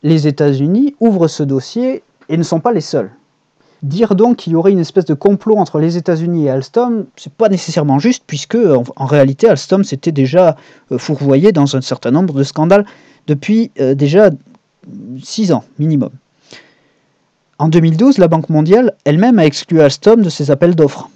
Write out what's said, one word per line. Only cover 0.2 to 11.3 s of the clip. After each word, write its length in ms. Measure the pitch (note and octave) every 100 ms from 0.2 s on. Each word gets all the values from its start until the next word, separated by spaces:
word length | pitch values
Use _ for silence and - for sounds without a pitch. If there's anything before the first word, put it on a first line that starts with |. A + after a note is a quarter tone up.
| D3+
États-Unis 680 | C#3+ D3 C3+ C#3+ G3 C#4+ C#4
ouvrent 280 | A3+ G3 D#3+
ce 160 | -
dossier 600 | D3 C3+ C3 A3+ B3+ C4 _ _ _
et 100 | D#3+
ne 60 |
sont 160 | E3 E3
pas 140 | F#3+
les 80 | A3
seuls. 300 | - D3+ G2+ - _ _ _ _ _ _
Dire 320 | C#3+ D#3+ A3 F3+
donc 220 | A3+ A#3+
qu'il 160 | -
y 20 | E3
aurait 160 | F3+
une 80 | G3
espèce 260 | D#3+ - E3+
de 80 |
complot 440 | D3 G3 G3+ - G#3+
entre 220 | E3+ D#3
les 180 | D#3+ E3+
États-Unis 480 | E3+ E3 E3+ F3 C#3+
et 40 |
Alstom, 560 | C3+ C3+ - B3 A3+ F#3+ _
c'est 180 | -
pas 160 | _ A3
nécessairement 500 | F#3+ - E3 D3 C3+
juste, 240 | A3 B3+ _
puisque 280 | D3 - A3+
en, 280 | A3 C3+ A#2+ -
en 100 | C3+
réalité 440 | D3 C3+ C#3 A3+
Alstom 340 | D3+ - F#3+
s'était 280 | G3 C3+ -
déjà, 440 | D3+ C3 D#3+ F3+ C#3 - _ _
euh, 60 | B2+
fourvoyé 540 | - C#3+ C#3